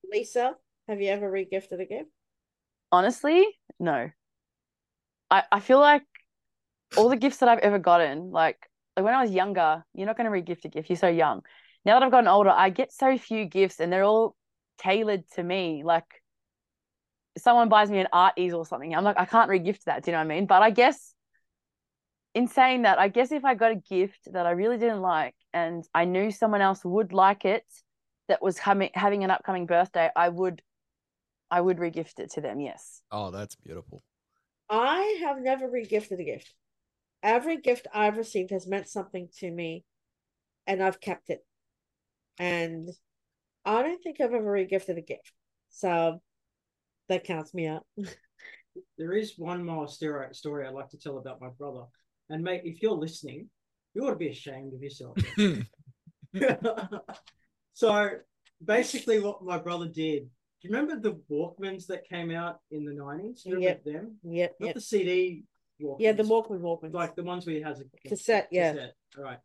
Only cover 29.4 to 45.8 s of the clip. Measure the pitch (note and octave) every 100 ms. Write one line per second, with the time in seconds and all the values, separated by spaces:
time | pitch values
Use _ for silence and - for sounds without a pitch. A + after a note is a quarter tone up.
29.4 | - F#3 F3 E3+ F#3 F3+ D#3+ - F3 F3
30.4 | F#3 E3+ _ _ _ _ _ _ _ _
31.4 | _ F3 F3+ F3 E3+ D#3+ D#3+ - - -
32.4 | D3 A#2 C#3 - - - _ G#2 G2 F#2+
33.4 | G#2 - - E2+ - - _ _ _ _
34.4 | _ _ _ G#3+ B3+ E4+ G#4 G4 D#4+ C4+
35.4 | B3+ C4 C4 B3 G#3+ G#3+ G#3 F3+ D3+ G#2+
36.4 | - _ _ _ _ _ _ _ G#3 A#3
37.4 | D4 E4 - A#3+ - G#3+ G#3 G#3+ A3+ G#3
38.4 | F#3 G3 F3+ G3 F#3 G#3 F#3+ F#3 F3 -
39.4 | F3+ E3+ E3 E3 _ _ _ _ _ _
40.4 | _ _ - G3 F#3+ F#3 - F3 - D#3+
41.4 | _ _ _ _ _ _ _ _ _ -
42.4 | F3+ F3 E3 E3 E3 F3 _ _ _ _
43.4 | _ _ F#3+ A3 C#4+ F4 F4 D4+ B3+ A#3+
44.4 | G#3+ G3+ F#3 F#3+ F#3 E3+ E3 - _ _
45.4 | _ _ _ -